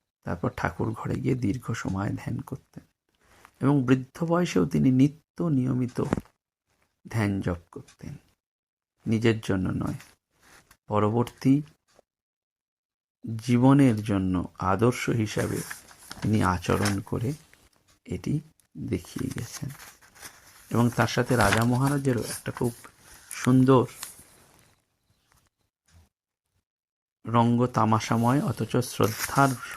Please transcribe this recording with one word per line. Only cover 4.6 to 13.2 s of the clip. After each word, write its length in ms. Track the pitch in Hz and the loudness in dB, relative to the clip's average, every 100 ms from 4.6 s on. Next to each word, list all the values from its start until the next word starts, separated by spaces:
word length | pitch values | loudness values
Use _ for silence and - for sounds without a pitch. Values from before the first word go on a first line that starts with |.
| 156 | 0
তিনি 240 | 147 135 | 2 4
নিত্য 540 | 127 143 147 _ - | 4 4 0 _ -6
নিয়মিত 600 | 175 135 127 127 123 - - - - _ _ _ _ _ _ _ - | -2 0 0 -2 -4 -4 -4 -4 -8 _ _ _ _ _ _ _ -8
ধ্যান 320 | 117 101 98 | -4 -2 -2
জপ 160 | 92 85 - | -4 -6 -10
করতেন, 440 | - - - - - _ _ _ _ _ _ _ _ - | -20 -20 -18 -16 -16 _ _ _ _ _ _ _ _ -2
নিজের 340 | 110 117 110 | 0 2 0
জন্য 280 | - 98 92 | 0 -2 -2
নয়, 260 | - - - - _ _ _ _ - _ _ - | -4 -6 -8 -14 _ _ _ _ -20 _ _ -4
পরবর্তী 760 | 104 104 113 120 - 131 143 151 _ _ _ _ _ _ _ _ _ _ _ _ _ _ _ | 0 0 0 -2 -2 2 2 0 _ _ _ _ _ _ _ _ _ _ _ _ _ _ _